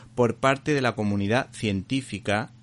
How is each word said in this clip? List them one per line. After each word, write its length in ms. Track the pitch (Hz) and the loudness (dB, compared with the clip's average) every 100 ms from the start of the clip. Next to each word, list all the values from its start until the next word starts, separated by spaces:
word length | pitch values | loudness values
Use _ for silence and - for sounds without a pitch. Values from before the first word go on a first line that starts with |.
| - | -10
por 220 | - 117 117 | 0 2 4
parte 380 | 135 139 151 | 2 2 0
de 80 | 143 | 0
la 120 | 123 | 0
comunidad 560 | 107 104 101 101 123 - | 0 0 0 2 0 -2
científica 1000 | - 107 98 - 135 - 98 104 101 139 - | -4 -2 -2 -2 -4 -4 -8 -2 -2 -4 -14